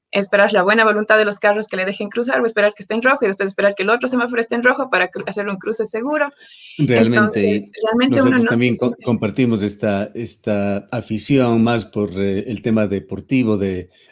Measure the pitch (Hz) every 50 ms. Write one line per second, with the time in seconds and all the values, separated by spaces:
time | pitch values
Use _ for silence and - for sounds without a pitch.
0 | _ _ - 202 196 - - 196 202 220 220 196 180 196 214 226 220 214 208 208
1 | 214 214 220 214 214 202 202 - - 208 202 214 208 - - 190 185 190 196 -
2 | 208 202 - 233 240 247 262 262 240 226 226 214 202 208 208 - 196 - 214 226
3 | 233 262 247 269 247 196 196 - 202 190 - - 196 202 202 202 190 202 226 254
4 | 254 247 254 247 233 240 247 226 233 - 240 240 240 247 254 269 262 - - 180
5 | 180 180 - 196 - - - 208 202 202 196 190 - 208 220 - 220 196 - 220
6 | 233 285 302 302 285 277 - _ - - - - - - - - 151 127 123 113
7 | 113 113 120 120 107 214 - 110 101 101 143 - - - - - 220 220 226 240
8 | 254 269 262 277 262 254 262 247 226 226 113 117 123 123 113 - 127 123 117 -
9 | - 123 117 104 - 104 98 - 127 120 113 104 101 104 101 - - 107 101 98
10 | 104 110 - 117 117 110 - - _ 110 104 101 101 101 98 101 - _ - 120
11 | 113 - 113 107 - - 147 135 123 120 117 113 110 117 120 117 104 - - 107
12 | 104 101 87 95 98 98 95 95 - - 110 95 - 120 110 110 107 95 98 95
13 | 90 - 101 98 - - 139 131 123 110 107 98 98 95 92 90 90 - _ -
14 | - _